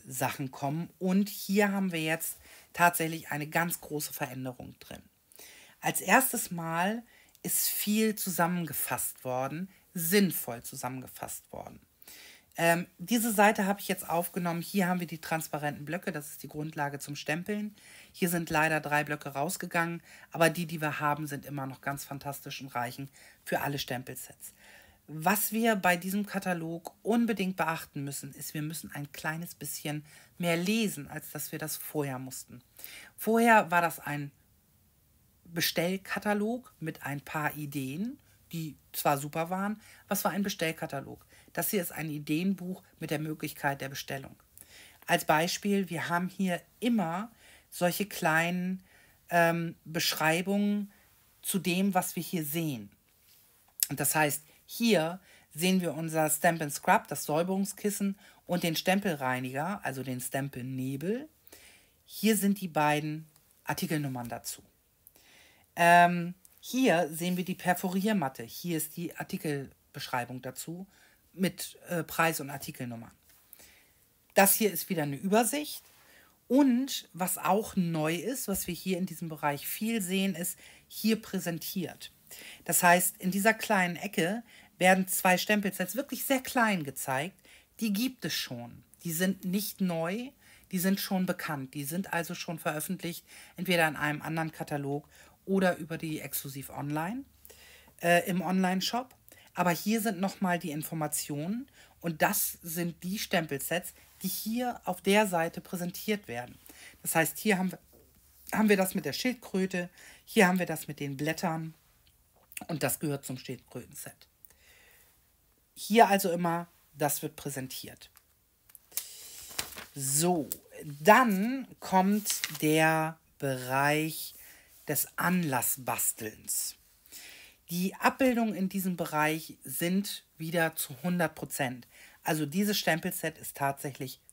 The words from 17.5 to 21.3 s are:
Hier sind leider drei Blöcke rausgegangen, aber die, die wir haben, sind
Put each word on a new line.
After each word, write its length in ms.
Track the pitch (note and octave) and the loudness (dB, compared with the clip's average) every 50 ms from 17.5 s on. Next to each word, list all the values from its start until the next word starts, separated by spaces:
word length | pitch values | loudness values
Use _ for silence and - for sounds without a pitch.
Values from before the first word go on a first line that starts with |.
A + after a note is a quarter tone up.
| G#3 G#3 G#3 G#3+ - - - - - - - - - | -4 -4 -4 -6 -10 -14 -20 -20 -20 -20 -20 -14 -6
Hier 160 | - F#3+ E3+ | -2 0 0
sind 220 | F3 E3+ E3 - | 0 0 -2 0
leider 300 | E3 D3+ D#3 D#3+ D#3 D3+ | 2 2 4 4 2 0
drei 220 | D3 D3 D3 D3 D3+ | 0 0 0 0 2
Blöcke 280 | C#3+ D3 - - C#3+ | 0 -2 -6 -6 -6
rausgegangen, 720 | B2+ C#3 D3 F3+ - - F3+ F3+ - E3+ E3 E3+ E3+ E3 - - - - - - | -4 -2 -2 -2 -2 -6 -6 -4 0 0 0 0 -2 -6 -10 -16 -20 -20 -14 -4
aber 200 | - D#3+ E3 D#3+ | 2 4 6 6
die, 160 | D#3 E3+ E3+ | 4 2 -4
die 140 | D#3 E3 D3+ D#3 | -6 -4 -2 -2
wir 180 | D3+ D3 - | -2 -2 0
haben, 260 | D3+ D3 D3 D3 D#3 | 2 2 2 2 -2
sind 200 | C#3+ | -6